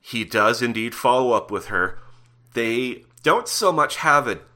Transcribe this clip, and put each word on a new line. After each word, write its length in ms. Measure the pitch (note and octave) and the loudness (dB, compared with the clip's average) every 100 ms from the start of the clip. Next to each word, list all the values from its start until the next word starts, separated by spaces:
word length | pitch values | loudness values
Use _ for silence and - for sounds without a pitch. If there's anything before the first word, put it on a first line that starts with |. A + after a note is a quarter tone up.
he 220 | - A#2+ | -8 -6
does 380 | G2 A2+ G#2+ A#2 | -2 2 2 2
indeed 340 | A#2+ A2 A2+ - | -2 -2 -6 -2
follow 360 | B2 B2+ B2+ | 0 2 2
up 180 | A2 - | 0 0
with 160 | G2+ - | -8 -4
her. 320 | G2 F#2 - - - _ _ _ | -2 -2 -4 -14 -20 _ _ _
They 500 | A#2+ A#2 A#2 B2+ - _ _ | -4 -2 -2 -4 -8 _ _
don't 260 | D3+ G#3+ A#3+ | 0 0 0
so 240 | - G3 | 0 2
much 260 | D#3+ C#3+ - | 2 0 0
have 300 | D#3+ D3 B2 | 4 4 2
a 120 | G2 - | -6 -10